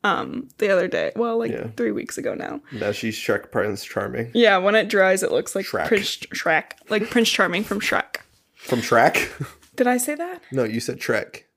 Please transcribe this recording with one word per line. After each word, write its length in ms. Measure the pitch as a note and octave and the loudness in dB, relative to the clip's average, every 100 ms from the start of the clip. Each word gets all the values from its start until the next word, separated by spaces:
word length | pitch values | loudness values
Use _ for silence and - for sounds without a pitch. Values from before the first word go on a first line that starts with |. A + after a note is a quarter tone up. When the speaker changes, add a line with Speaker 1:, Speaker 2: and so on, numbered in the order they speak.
Speaker 1:
um, 460 | G#3 - - - - - | 2 0 -2 -8 -10 -2
the 100 | G#3 | 2
other 180 | F#3 F3+ | 2 2
day. 260 | E2 D#2 - | 0 -2 -2
Well, 240 | A#3 A3+ | -2 0
like, 120 | A3+ | -2
Speaker 2:
Yeah. 180 | - A#2 A2 | -6 -8 -4
Speaker 1:
three 160 | A#3 | -2
weeks 240 | G3+ - - | -2 -6 -6
ago 160 | - - | -6 -6
now. 260 | - C#4+ - | -8 -10 -12
Speaker 2:
Now 200 | A2 G2+ | -4 -4
she's 240 | G#2 A2+ G#2+ | -2 -4 -4
Shrek 340 | - G2+ - | -2 -2 0
Prince 320 | A2 G#2 G2 | -2 -2 -4
Charming. 460 | - - G2 G#2 A#2 A#3 | -6 -6 -4 -4 -2 4
Speaker 1:
Yeah, 220 | A3+ F#3+ | 6 6
when 180 | F#3+ G#3+ | 4 2
it 120 | G#3 | 2
dries, 360 | G3+ F#3+ F#3+ | 2 4 4
it 80 | F#3+ | 2
looks 240 | C3 - G3 | 0 -2 -6
like 100 | F#3+ | -4
Speaker 2:
Shrek. 220 | G2+ E2 | -4 2
Speaker 1:
Prince 180 | G#3+ - | 0 0
Sh-, 220 | - - | -8 -8
Shrek. 460 | - F3 D#3 - - - | -4 0 0 0 -18 -4
Like 200 | G#3+ A3+ | -2 2
Prince 220 | A#3+ A3+ | 2 2
Charming 320 | - F#3 F3 | 2 2 0
from 160 | A3 G#3 | -2 -4
Shrek. 360 | - - - - - _ _ | 0 0 -2 -8 -14 _ _
Speaker 2:
From 280 | _ - B2 | _ -2 -2
Shrek? 500 | A#2 A#2 C#3 - - - C#3 - _ | 4 6 6 4 -2 -6 -12 -12 _
<laughs> 100 | - | 0
Speaker 1:
Did 120 | B3 | 2
I 100 | B3 | 2
say 160 | B3 | -2
that? 300 | D4 F4 F#4 - | -4 -8 -10 -6
Speaker 2:
No, 120 | C3 | -2
you 160 | A2+ A#2 | 0 -2
said 200 | - - | -4 -6
Shrek. 460 | - A2 - - _ | -2 -2 -2 -14 _